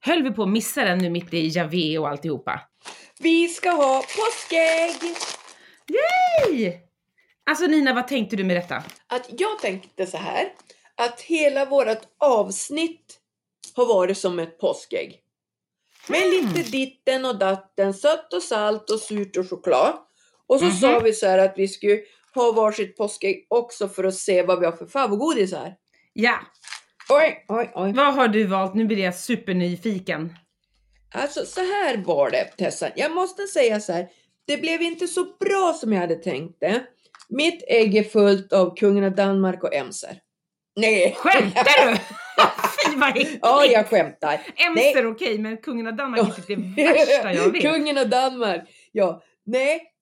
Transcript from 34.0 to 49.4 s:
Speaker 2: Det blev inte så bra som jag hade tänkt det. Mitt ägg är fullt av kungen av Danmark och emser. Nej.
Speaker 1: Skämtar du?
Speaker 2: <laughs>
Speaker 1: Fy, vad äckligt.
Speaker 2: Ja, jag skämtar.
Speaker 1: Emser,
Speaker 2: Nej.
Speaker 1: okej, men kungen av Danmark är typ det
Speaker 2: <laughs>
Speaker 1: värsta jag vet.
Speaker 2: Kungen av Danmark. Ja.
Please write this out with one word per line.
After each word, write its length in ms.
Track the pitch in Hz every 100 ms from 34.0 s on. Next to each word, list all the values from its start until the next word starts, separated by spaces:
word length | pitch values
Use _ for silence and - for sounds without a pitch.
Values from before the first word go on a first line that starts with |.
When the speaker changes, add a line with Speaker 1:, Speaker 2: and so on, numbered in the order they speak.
| 180 _ _ _ -
Speaker 2:
Det 100 | 277
blev 260 | 320 330
inte 260 | 339 330 349
så 160 | 370 359 -
bra 320 | 392 392 370 311
som 120 | 226
jag 80 | 202
hade 140 | 175 165
tänkt 440 | - 139 165 -
det. 220 | 156 220 254 _ _ - -
Mitt 360 | 247 311 339 -
ägg 280 | 233 220 208
är 60 |
fullt 480 | 214 220 202 196 95
av 240 | 98 92 -
kungen 280 | 104 101
av 100 | 98
Danmark 480 | 190 196 196 190 180
och 100 | -
emser. 440 | 143 127 - - 190 _ _ _ _ _ -
Nej. 380 | 220 214 175 -
Speaker 1:
Skämtar 680 | 330 381 208 202 269 392 262
du? 100 | 226
Speaker 2:
<laughs> 920 | - - - - 605 - - - 554
Speaker 1:
Fy, 60 | 294
vad 100 | 277
äckligt. 300 | 254 285 294
Speaker 2:
Ja, 220 | 226 277
jag 240 | 285 233 214
skämtar. 440 | 214 165 - 156 147 - -
Speaker 1:
Emser, 380 | 349 330 269 262
Speaker 2:
Nej. 40 | 226
Speaker 1:
okej, 320 | 226 330 214
men 180 | 214 226
kungen 300 | 262 233 226
av 100 | 220
Danmark 420 | 277 233 202 -
är 40 |
typ 340 | 175 202 185 -
det 80 |
Speaker 2:
<laughs> 80 | 302
Speaker 1:
värsta 400 | 311 311 269 202
jag 200 | 175 -
vet. 100 | 349
Speaker 2:
Kungen 360 | 294 311 302 277
av 100 | 240
Danmark. 540 | 247 262 254 226 170 - _ _
Ja. 300 | 214 190 165 _ _